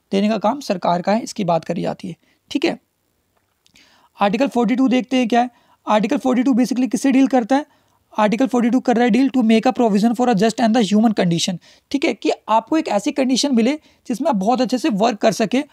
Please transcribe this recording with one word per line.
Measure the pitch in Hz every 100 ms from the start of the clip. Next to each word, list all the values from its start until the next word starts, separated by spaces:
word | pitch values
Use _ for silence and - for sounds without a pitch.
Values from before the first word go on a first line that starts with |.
| _
देने | 196 208
का | 220
काम | 208 277
सरकार | - 185 - 175
का | 180
है, | 214
इसकी | 294 -
बात | 180 170 -
करी | 175
जाती | 170 - 190
है, | 170 _ _ _
ठीक | 285 330
है। | - _ _ _ _ _ _ _ _ _ _ _ _ _ -
आर्टिकल | 202 208 190
फ़ोर्टी | 240 233 254
टू | 262
देखते | 254 202 262
हैं | 240
क्या | 233
है। | 247 - _ _ -
आर्टिकल | 214 208 294
फ़ोर्टी | 262 247
टू | 247
basically | 233 247 233 254
किससे | - 277
डील | 262 269
करता | 262 220 269
है, | 302 _ _ _ _
आर्टिकल | - 214 208 269
फ़ोर्टी | 247 233
टू | 247
कर | - 233
रहा | 240
है |
डील | 220 269
to | 262 220
make | 220 262
a |
provision | - 233 202 226 233
for | 247
a | 208
just | 220 220
and | 233 240
the |
human | 190 208 226 208
condition, | 190 170 - 175 - _ _
ठीक | 277 311
है, |
कि | 208 311 - -
आपको | 220 220 320
एक | 311
ऐसी | 208 294
कंडीशन | 285 254 269 285 240
मिले | 226 302 - _ -
जिसमें | 226 311
आप | 220
बहुत | 190 247
अच्छे | 247 254
से | 302
वर्क | 202 226 220
कर | 226
सके। | 180 226 254 294